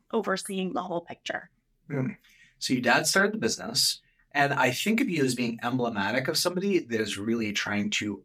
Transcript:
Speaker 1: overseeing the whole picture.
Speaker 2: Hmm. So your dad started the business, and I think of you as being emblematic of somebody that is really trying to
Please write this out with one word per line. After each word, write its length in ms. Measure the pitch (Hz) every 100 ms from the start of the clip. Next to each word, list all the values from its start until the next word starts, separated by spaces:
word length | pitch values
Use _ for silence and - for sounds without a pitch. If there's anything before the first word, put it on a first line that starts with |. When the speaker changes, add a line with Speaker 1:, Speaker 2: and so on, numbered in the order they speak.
| _
Speaker 1:
overseeing 600 | 226 196 190 - 190 185
the 80 | -
whole 200 | 185 170
picture. 480 | - - - - - _ _ _ -
Speaker 2:
Hmm. 220 | 143 127 - _ _ _ _
So 140 | -
your 80 | 123
dad 240 | 117 139 156
started 280 | 190 202
the 40 | 214
business, 640 | 110 - - - - - _ _ _
and 200 | 143 139
I 200 | 135 127
think 280 | 127 208 226
of 100 | -
you 140 | 160
as 120 | 131 120
being 240 | 117 113
emblematic 640 | 120 123 117 104 98 127 135
of 100 | 156
somebody 420 | 180 180 202 175
that 200 | 120 110
is 180 | 104 101
really 340 | 107 117 107
trying 400 | 104 104 104 104
to 320 | - 104 98